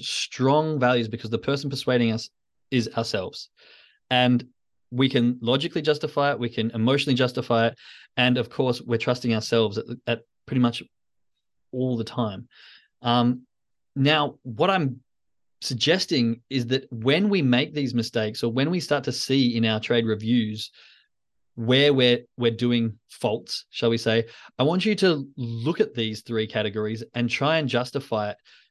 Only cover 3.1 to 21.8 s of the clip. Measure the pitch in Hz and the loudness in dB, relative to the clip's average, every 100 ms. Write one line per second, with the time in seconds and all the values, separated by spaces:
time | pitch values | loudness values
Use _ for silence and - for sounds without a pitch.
3.1 | 104 92 - - _ - - _ _ _ | -4 -6 -10 -18 _ -20 -20 _ _ _
4.1 | 127 127 123 - _ _ _ _ 123 135 | 2 4 4 0 _ _ _ _ 0 2
5.1 | 135 120 123 117 131 165 165 147 147 147 | 2 2 0 0 0 -2 -2 0 0 -2
6.1 | - 143 131 120 - 113 117 117 139 143 | -2 0 0 -4 -4 -4 0 2 2 2
7.1 | 127 127 131 - 117 113 - - - - | 2 2 -2 0 2 2 -2 -12 -20 -8
8.1 | - 123 123 113 - 127 120 - 113 - | 0 2 2 0 -2 -2 -2 -2 -2 0
9.1 | 123 120 110 - 120 110 101 - 120 - | -2 0 -2 2 2 2 0 -8 -8 -4
10.1 | 117 - _ - 135 123 117 - _ _ | -6 -6 _ -6 0 2 0 -10 _ _
11.1 | _ _ _ _ _ _ 127 131 117 110 | _ _ _ _ _ _ -4 -2 -2 -4
12.1 | - 110 95 - _ - - _ _ 120 | -4 -4 -6 -14 _ -20 -20 _ _ 0
13.1 | 123 120 123 - _ _ _ _ 139 139 | 2 2 0 -6 _ _ _ _ 0 2
14.1 | 151 147 - 131 107 175 190 143 - _ | 2 0 -6 -12 0 2 2 0 -4 _
15.1 | _ _ _ _ _ - 120 135 185 - | _ _ _ _ _ -8 -2 2 2 2
16.1 | 151 117 117 _ 131 120 151 - 117 117 | 0 0 -2 _ -4 -2 -4 -4 -4 0
17.1 | 160 208 196 135 120 147 151 135 117 113 | 2 2 2 4 2 0 -2 -2 -2 -2
18.1 | 117 110 110 120 117 143 180 - 143 139 | -2 -2 -2 -2 0 0 -2 -2 -2 -2
19.1 | 120 - 135 131 113 113 110 - 120 113 | -4 0 2 2 2 0 0 0 0 2
20.1 | 104 110 123 107 107 - - - _ _ | -2 0 0 0 -4 -12 -16 -20 _ _
21.1 | _ _ _ _ - 113 131 | _ _ _ _ -6 2 4